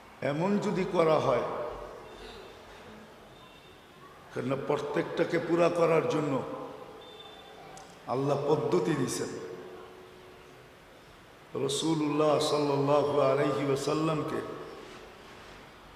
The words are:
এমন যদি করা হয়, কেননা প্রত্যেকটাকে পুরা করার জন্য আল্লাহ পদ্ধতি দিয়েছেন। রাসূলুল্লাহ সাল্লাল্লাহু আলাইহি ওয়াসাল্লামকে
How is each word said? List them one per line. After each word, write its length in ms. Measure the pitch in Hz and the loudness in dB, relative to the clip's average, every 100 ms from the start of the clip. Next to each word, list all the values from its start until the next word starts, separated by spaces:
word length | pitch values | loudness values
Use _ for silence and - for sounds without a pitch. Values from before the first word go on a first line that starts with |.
| - - | -20 -6
এমন 380 | 127 147 185 202 | -4 0 2 2
যদি 260 | 208 175 180 | 2 0 2
করা 280 | 175 160 151 | 4 6 6
হয়, 240 | 135 120 - - - - - - - - - - - - - - 214 214 - - - - - - - - - - - - - | 4 2 2 -4 -6 -8 -12 -14 -16 -16 -16 -16 -18 -18 -20 -18 -18 -18 -20 -20 -20 -20 -20 -20 -20 -20 -20 -20 -20 -20 -12
কেননা 220 | 131 127 135 - | -6 -4 -2 0
প্রত্যেকটাকে 720 | 147 147 170 165 - 165 170 | 0 0 -2 0 0 0 0
পুরা 300 | 160 170 170 | 2 4 4
করার 400 | 170 165 160 131 | 6 4 6 4
জন্য 340 | 151 147 131 - - - - - - - - - - - - - - - - - | 2 0 0 -2 -8 -10 -12 -16 -16 -18 -18 -18 -18 -18 -18 -18 -18 -18 -14 -4
আল্লাহ 300 | 123 139 139 143 | 0 2 2 2
পদ্ধতি 480 | 151 - 175 170 139 | 2 4 2 2 2
দিয়েছেন। 320 | 123 - - - - - - - - - - - - - - - - - - - - - - - - 123 | 0 -2 -4 -6 -10 -10 -12 -14 -16 -18 -20 -20 -20 -20 -20 -20 -20 -20 -20 -20 -20 -20 -20 -20 -12 -4
রাসূলুল্লাহ 760 | 135 143 160 160 151 147 151 143 | -2 0 0 2 2 2 4 4
সাল্লাল্লাহু 840 | - 151 147 139 139 147 143 143 | 2 2 2 2 4 4 4 4
আলাইহি 440 | 135 135 147 139 143 | 4 4 2 2 0
ওয়াসাল্লামকে 720 | 135 147 151 160 151 - 117 - - - - - - - - - - - - - - - | 0 0 0 2 0 -2 -4 -6 -8 -12 -14 -16 -16 -18 -20 -20 -18 -18 -20 -20 -20 -20